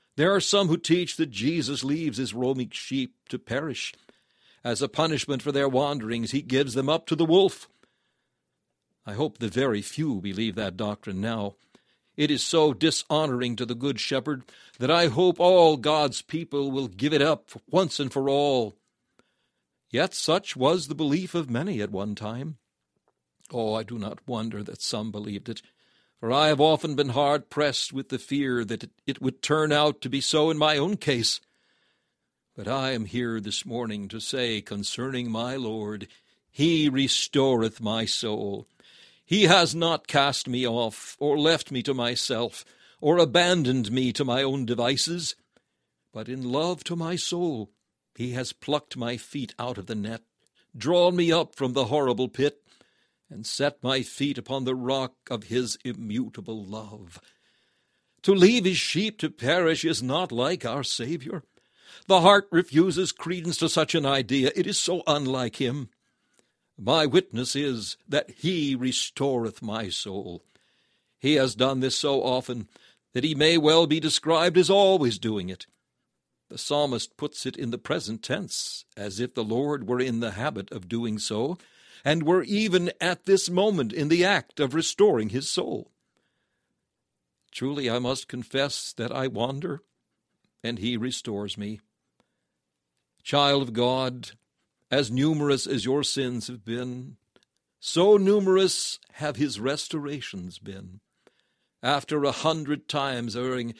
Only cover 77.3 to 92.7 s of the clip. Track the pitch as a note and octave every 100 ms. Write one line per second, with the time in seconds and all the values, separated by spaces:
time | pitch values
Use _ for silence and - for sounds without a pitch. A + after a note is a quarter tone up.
77.3 | - C3 - A#2 A#2 - C#3+ G#2 A2 -
78.3 | C3+ F2 - - - - - G2+ F#2+ B2
79.3 | - G#2+ A#2 D3 D3 G#2+ B2 C3 A#2 A#2
80.3 | F#2+ C#3+ A2 G2 A2 F2+ A2+ A#2 G#2+ -
81.3 | G#2+ C3+ F#3 _ _ - - C#3+ D#3+ D#3
82.3 | F#3 D#3 G#3 A3 F3+ F3 - E3+ F3+ -
83.3 | F#3+ - F3+ G#3+ F3+ A#2 D#3 D3 E3+ F3+
84.3 | F#3 - - C#3 D#3 D#3+ - G#3 B2+ A2
85.3 | A#2+ C#3+ - - - - _ _ _ _
86.3 | _ _ _ _ _ _ _ _ _ _
87.3 | _ _ - C3 C#3+ B2 A#2+ B2 C3+ -
88.3 | B2+ A#2 C3+ C#3 - - - A#2 B2+ C3
89.3 | A2 A#2+ C#3 F3 C#3 - _ _ _ _
90.3 | _ _ _ A2+ A#2+ A2+ A#2 B2+ - -
91.3 | G2+ G2+ G#2 G#2 G#2+ _ _ _ _ _
92.3 | _ _ _ _